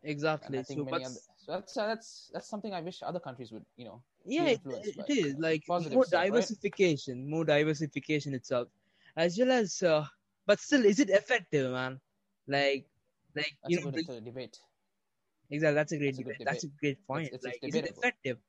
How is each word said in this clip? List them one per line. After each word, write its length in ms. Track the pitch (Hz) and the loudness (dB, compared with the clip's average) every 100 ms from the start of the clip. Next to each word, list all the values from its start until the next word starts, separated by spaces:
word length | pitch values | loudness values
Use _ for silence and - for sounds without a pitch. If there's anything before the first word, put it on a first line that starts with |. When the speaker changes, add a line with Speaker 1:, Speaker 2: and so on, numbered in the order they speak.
Speaker 1:
Exactly. 420 | 156 147 151 156 - 135 | -6 -2 0 -2 -4 -6
Speaker 2:
And 20 | |
I 40 | |
think 140 | 127 139 | -6 -6
Speaker 1:
So, 60 | 131 | -4
Speaker 2:
many 180 | 131 | -4
Speaker 1:
but 20 | 131 | -6
Speaker 2:
other, 100 | 123 - _ | -14 -18 _
so 140 | - | -10
that's, 240 | 175 - 269 | -10 -8 -6
uh, 120 | 208 | -4
that's, 420 | 220 - - - | -4 -10 -20 -14
that's 160 | 180 - | -14 -10
something 240 | 214 220 | -10 -8
I 80 | 185 | -8
wish 200 | 165 185 | -8 -8
other 180 | - 175 | -8 -8
countries 320 | 147 123 117 | -8 -12 -12
would, 140 | 110 - - | -14 -16 -18
you 100 | 120 | -18
know, 160 | 104 _ _ - | -18 _ _ -6
be 100 | 285 | -2
Speaker 1:
yeah, 100 | 311 | 2
it, 60 | 240 | 0
Speaker 2:
influenced 240 | 139 127 214 | -2 -8 -8
Speaker 1:
it 80 | - | -10
Speaker 2:
by, 80 | - | -2
Speaker 1:
is. 240 | 285 156 | 0 0
Speaker 2:
uh, 40 | 139 | 0
Speaker 1:
Like, 260 | 160 160 - | 0 -2 0
Speaker 2:
positive 280 | 175 160 240 | -2 2 2
Speaker 1:
more 100 | 254 | 4
Speaker 2:
stuff, 140 | 170 | 4
right? 100 | 185 | 4
Speaker 1:
diversification, 1000 | 226 196 214 202 - 180 147 - 123 135 | 2 0 -2 -6 2 4 4 -2 -8 -4
more 140 | 156 | -2
diversification 920 | 160 147 156 151 156 - - 151 143 131 | 4 4 4 0 -4 -6 -2 -2 -2 -8
itself, 340 | - 127 120 _ _ _ _ - | -2 -2 -2 _ _ _ _ 0
as 200 | 170 175 | 0 4
well 140 | 254 | 4
as, 320 | 254 202 - | 4 2 2
uh, 220 | 180 156 147 _ _ _ - | 4 4 0 _ _ _ 2
but 160 | 208 | 2
still, 240 | - 285 208 | 6 6 6
is 140 | 196 | 6
it 80 | 196 | 6
effective, 600 | 196 - 240 180 151 131 | 4 4 -2 2 0 0
man? 260 | 127 127 131 _ _ _ _ - | 0 -4 -6 _ _ _ _ -2
Like, 380 | 139 139 139 - _ _ _ _ 147 | 2 2 2 -6 _ _ _ _ -8
like, 220 | 151 - | -6 -8
Speaker 2:
That's 100 | - | -2
Speaker 1:
you 60 | 175 | -2
Speaker 2:
a 20 | |
Speaker 1:
know, 80 | 143 | 0
Speaker 2:
good, 160 | 139 165 | -4 -6
Speaker 1:
the 100 | 123 | -8
Speaker 2:
uh, 20 | |
debate. 380 | 113 123 120 - _ _ _ _ _ _ _ _ _ | -12 -12 -12 -14 _ _ _ _ _ _ _ _ _
Speaker 1:
Exactly, 260 | 147 156 151 | 0 2 4
that's 160 | 151 | 0
a 60 | 156 | 0
great 180 | 143 131 | -2 -2
Speaker 2:
That's 40 | |
a 40 | |
good 80 | 131 | -8
Speaker 1:
debate. 140 | 143 131 | -6 -4
That's 160 | 160 | -4
a 40 | 151 | -6
Speaker 2:
debate. 120 | - | -2
Speaker 1:
great 180 | 147 135 | -2 -2
Speaker 2:
It's, 80 | - | -6
Speaker 1:
point. 220 | 139 156 | -6 -6
Speaker 2:
it's 100 | - | -8
Speaker 1:
Like, 160 | 123 123 | -10 -8
is 120 | 135 156 | -2 -2
it 40 | |
Speaker 2:
debatable. 180 | 139 - | -2 -2
Speaker 1:
effective? 380 | 247 - 135 117 | -2 -2 -6 -8